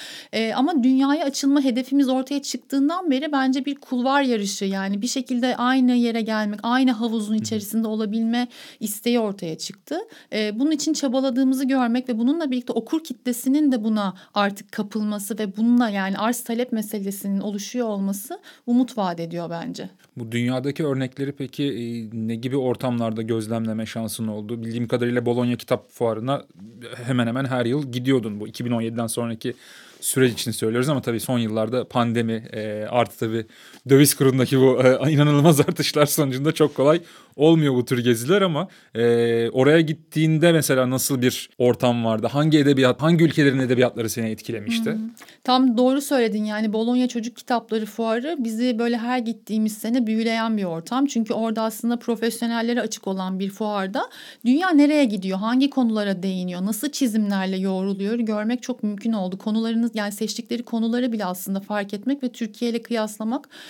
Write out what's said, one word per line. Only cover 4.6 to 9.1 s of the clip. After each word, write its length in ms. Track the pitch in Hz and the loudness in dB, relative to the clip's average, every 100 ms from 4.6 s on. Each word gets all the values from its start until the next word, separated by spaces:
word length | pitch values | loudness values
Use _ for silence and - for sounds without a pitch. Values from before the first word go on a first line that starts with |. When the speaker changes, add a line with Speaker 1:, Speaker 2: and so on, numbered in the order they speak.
| 196 | -4
Speaker 1:
yani 360 | 196 196 202 | -2 -2 -4
bir 60 | 240 | -4
şekilde 480 | 277 254 247 254 240 | -4 -2 -2 0 0
aynı 340 | 240 262 247 | 2 4 4
yere 300 | 247 240 226 | 4 2 0
gelmek, 380 | 220 220 214 208 | -2 -2 -2 -4
aynı 280 | 226 247 262 | 0 2 4
havuzun 420 | 220 233 226 208 | 2 0 -2 -2
Speaker 2:
Hı 40 | 220 | -2
hı. 40 | |
Speaker 1:
içerisinde 460 | 214 220 202 220 220 | -2 -4 -4 -4 -2
olabilme 600 | 214 220 226 226 233 247 - - - | -2 -2 -2 0 0 -2 -8 -20 -10
isteği 400 | 214 208 240 | -8 -4 0